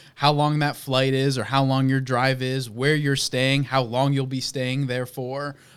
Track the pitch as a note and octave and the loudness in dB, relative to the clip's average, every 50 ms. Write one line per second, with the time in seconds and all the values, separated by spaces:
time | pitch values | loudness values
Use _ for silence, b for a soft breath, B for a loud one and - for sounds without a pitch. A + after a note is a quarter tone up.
0 | B B B - C#3+ D3 D3+ D3 D3 D3+ D3+ D3+ D3 D3 C#3+ - - C#3 C3 C3 | B B B 0 2 2 4 4 2 2 2 2 0 -2 -2 -6 -4 -2 0 2
1 | C3+ C3+ C3 C3 C3+ C#3 C3 B2+ G#2 - C3+ C#3 C3+ C3+ C3 C3+ C3 C3 C3+ C3+ | 2 2 2 2 2 0 0 -2 -2 0 0 2 2 2 2 2 2 2 2 0
2 | C3 B2+ C3 A#2+ B2+ C3+ C3 B2+ C3 B2+ C3 C3+ B2+ A2+ G#2 A#2+ C3 D3 D#3 D3 | 0 0 0 2 2 2 0 0 -2 -4 -4 -4 -6 -6 -4 -2 0 2 2 2
3 | D3 C#3 C#3 C3 - - - B2+ C3 C3+ C3+ C#3+ C#3 - C3 C3+ B2 A2+ A#2 B2+ | 2 0 0 0 -2 -2 0 2 2 2 2 2 0 0 0 0 0 0 0 2
4 | C#3 C#3 C#3+ C3+ C3 C3 C3+ C3 - - - C3+ B2+ B2+ B2+ C3+ C#3 B2+ B2 B2+ | 2 2 2 0 -2 -2 -4 -6 -6 -6 -4 -4 -2 -2 -2 -2 -2 -2 -2 -4
5 | B2 B2 - C#3 B2+ B2 C3 C#3 C#3+ C#3+ C#3 B B B B | -4 -6 -8 -8 -8 -8 -6 -8 -8 -8 -10 B B B B